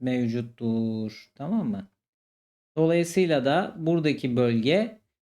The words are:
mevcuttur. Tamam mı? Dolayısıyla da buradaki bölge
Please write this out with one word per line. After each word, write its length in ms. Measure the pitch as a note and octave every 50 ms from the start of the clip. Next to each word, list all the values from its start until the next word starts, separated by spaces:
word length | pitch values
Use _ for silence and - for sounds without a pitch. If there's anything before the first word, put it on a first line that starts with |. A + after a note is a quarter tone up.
mevcuttur. 1300 | B2 B2+ B2+ B2 B2 A2+ A2+ A#2+ A#2 A#2+ A#2 _ B2 A2+ A2+ A2+ A2+ A2+ A2 A2 A2 A2 - - - _ _
Tamam 340 | - C3+ D#3 G#3 A3+ F#3 B2+
mı? 180 | G2+ G2 F#2+ - _ _ _ _ _ _ _ _ _ _ _ _ _ _ _ _ _ D#3
Dolayısıyla 680 | D#3+ D#3+ E3 E3+ E3+ E3 E3+ F#3+ F#3 E3+ D#3+ C#3 B2
da 300 | C3+ C#3+ E3+ G3 - - -
buradaki 580 | D#3+ D#3+ E3+ E3+ D#3 D3+ C#3 - - C3 A#2+
bölge 640 | B2 B2 A#2+ A#2 A#2 G#2+ B2 D#3 G3 A3 A#3 - - _ _ _ _ _